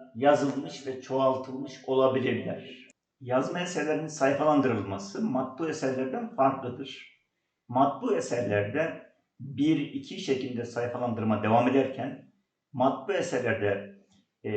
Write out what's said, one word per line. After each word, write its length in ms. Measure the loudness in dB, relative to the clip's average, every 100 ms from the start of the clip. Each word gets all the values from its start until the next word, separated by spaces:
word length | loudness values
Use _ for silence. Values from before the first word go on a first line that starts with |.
| -16 2
yazılmış 720 | 6 6 4 -2 -6 -8 -10
ve 140 | -10
çoğaltılmış 720 | -4 2 2 2 -4 -8 -10 -10 0
olabilirler. 960 | 4 4 4 0 0 -2 -8 -10 -18 -20 _ _ _
Yazma 380 | -2 0 0 -2
eserlerinin 480 | -4 -4 -2 -2 -4
sayfalandırılması 1120 | 0 2 4 4 4 4 2 -2 -6 -6 -4
matbu 480 | -2 0 -2 -4 -4
eserlerden 680 | -2 -2 -2 -2 -4 -4 2
farklıdır. 720 | 2 2 -4 -8 -10 -14 -18 _ _ _ _ _ -4
Matbu 480 | 2 2 2 0 0
eserlerde 840 | 0 -2 0 0 0 0 -2 -4 -14 _ _ -16
bir, 400 | -10 0 2 2
iki 400 | 0 -8 -10 -8
şeklinde 460 | -2 -2 -2 -6 -6
sayfalandırma 800 | -4 -4 -2 -2 -2 0 2
devam 240 | 4 6 6
ederken 640 | 4 2 0 -8 -8 -16 _ _ _ _
matbu 400 | 0 2 2 -2
eserlerde, 840 | -2 0 0 0 0 0 0 -4 -16 _ _ _ _
e, 60 | -4